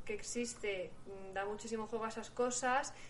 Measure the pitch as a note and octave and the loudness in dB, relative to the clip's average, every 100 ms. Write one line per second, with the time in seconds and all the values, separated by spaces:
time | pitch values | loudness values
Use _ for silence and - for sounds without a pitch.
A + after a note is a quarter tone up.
0 | - G#3 - A#3+ A#3+ - G#3+ F#3+ E3+ - | -2 -2 -2 0 0 0 -2 0 -2 -6
1 | - G3 F#3+ F#3+ G3+ G#3+ A3+ A3 A3 A3+ | -8 -8 -4 -2 0 -2 -2 -2 0 0
2 | A3 A3 G#3+ - B3 B3 B3+ C4 C#4+ - | 0 -2 -6 2 4 4 6 4 4 -4
3 | - | -10